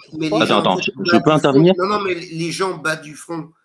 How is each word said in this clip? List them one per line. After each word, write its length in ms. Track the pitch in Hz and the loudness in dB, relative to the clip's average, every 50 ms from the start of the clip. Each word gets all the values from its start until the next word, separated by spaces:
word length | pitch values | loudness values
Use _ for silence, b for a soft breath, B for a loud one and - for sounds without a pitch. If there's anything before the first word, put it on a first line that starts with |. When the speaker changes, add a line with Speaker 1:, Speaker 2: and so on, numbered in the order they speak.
| - - | -16 -14
Speaker 1:
trouves 120 | - 156 | -10 -6
Speaker 2:
mais 100 | 160 156 | -4 -2
Speaker 1:
pas 60 | - - | 0 0
Speaker 2:
les 40 | 113 | 2
Speaker 3:
Attends, 120 | 104 113 | 2 2
Speaker 2:
gens 40 | 104 | 2
Speaker 3:
attends, 140 | 101 110 92 | 2 2 0
Speaker 2:
bas 60 | - - | 0 -2
Speaker 3:
je, 80 | - | -6
Speaker 2:
du 60 | - - 98 | -6 -6 -2
Speaker 3:
je 80 | - - | 2 2
peux 80 | - | 2
Speaker 2:
front, 100 | - 151 | 4 4
Speaker 3:
intervenir ? 440 | 156 151 151 147 131 139 160 175 190 180 | 2 4 4 4 4 6 6 6 4 2
Speaker 2:
non, 80 | 185 | 0
non, 140 | 196 208 214 | -2 -2 -2
mais 140 | 202 190 180 | -2 -4 -6
les 360 | 170 170 - 160 160 165 170 | -8 -8 -12 -8 -8 -6 -6
gens 260 | 156 185 190 190 175 | -4 -4 -4 -4 -6
bas 200 | 165 - 160 156 | -6 -6 -6 -6
du 180 | 156 147 151 147 | -6 -8 -16 -18
front 360 | 135 - - 170 160 156 160 _ _ | -18 -14 -12 -10 -10 -10 -12 _ _